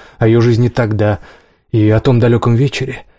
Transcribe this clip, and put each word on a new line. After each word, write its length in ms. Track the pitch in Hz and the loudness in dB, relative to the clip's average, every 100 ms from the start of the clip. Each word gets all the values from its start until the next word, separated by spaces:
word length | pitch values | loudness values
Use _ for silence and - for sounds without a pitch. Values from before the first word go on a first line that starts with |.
| - - | -20 -4
о 80 | 113 | 0
её 140 | 117 | 2
жизни 280 | 120 117 123 | 2 2 0
тогда 520 | - 110 107 107 98 - - _ _ _ | -2 -4 -2 -2 -4 -8 -20 _ _ _
и 180 | 113 107 | -2 0
о 100 | 110 | 2
том 200 | 143 120 | 2 2
далёком 340 | 117 117 120 | 2 0 0
вечере. 520 | 117 139 - 135 - - | 0 -2 -4 -10 -12 -18